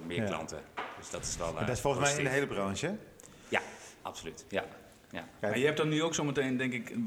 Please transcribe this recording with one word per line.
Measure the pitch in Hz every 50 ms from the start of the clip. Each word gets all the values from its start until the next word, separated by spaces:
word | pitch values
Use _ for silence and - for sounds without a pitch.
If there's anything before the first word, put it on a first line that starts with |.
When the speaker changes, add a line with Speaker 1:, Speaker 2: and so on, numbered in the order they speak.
| 80
Speaker 1:
meer | 85 85 110
Speaker 2:
Ja. | 107
Speaker 1:
klanten. | 98 82 78 78 78 78 73 - - - - - - - -
Dus | - -
dat | 87 85 -
is | - -
wel, | - 85 82
Speaker 2:
Maar | 80 80
dat | - 123
Speaker 1:
eh, | 123
Speaker 2:
is | -
volgens | - 139 139 147 143 143
mij | 143 151
in | 143
de | 131
Speaker 1:
positief. | 131 143 139 -
Speaker 2:
hele | 107 98
branche, | 98 98 98 - 147
hè? | 175 214 - - - - - - - - - - -
Speaker 1:
Ja, | 107 - - - - - - - - -
absoluut. | - 92 - - - 80 76 - - -
Ja. | 101 90 - - - - - - - - - -
Ja. | 92 85
Speaker 2:
Kijk. | 82 - - - 110 104
Speaker 3:
Maar | 107 120
je | 139
hebt | 151 151
dan | 160 156 156
nu | 151 151
ook | 165 165 156
zometeen, | 175 151 143 139 147 131 131 127
denk | 123 131 127
ik, | 127 120 113 - - 120 113